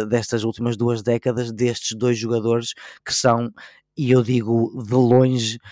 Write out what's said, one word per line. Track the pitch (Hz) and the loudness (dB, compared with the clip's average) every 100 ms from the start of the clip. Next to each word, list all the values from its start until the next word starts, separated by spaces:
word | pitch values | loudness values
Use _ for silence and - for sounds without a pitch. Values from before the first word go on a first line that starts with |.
de, | 107 | 0
destas | 117 110 117 | -2 -2 -2
últimas | 110 - 117 110 | -4 -4 -4 -2
duas | 120 117 | -2 -2
décadas, | 104 117 127 117 120 | -2 -2 -2 -4 -6
destes | 110 120 117 - 110 | -2 -2 -2 -8 -4
dois | 123 117 | -2 -2
jogadores | 110 117 110 117 113 - - - - | -2 -2 0 -2 -2 -12 -18 -18 -8
que | |
são, | - 131 117 120 - - _ _ - | 0 2 2 -2 -8 -20 _ _ -6
e | 131 | 2
eu | 127 | 2
digo | 117 123 110 117 117 - | 4 0 2 0 0 -4
de | 107 | -2
longe, | 123 123 123 131 127 110 117 - | 2 6 6 4 2 -4 -8 -14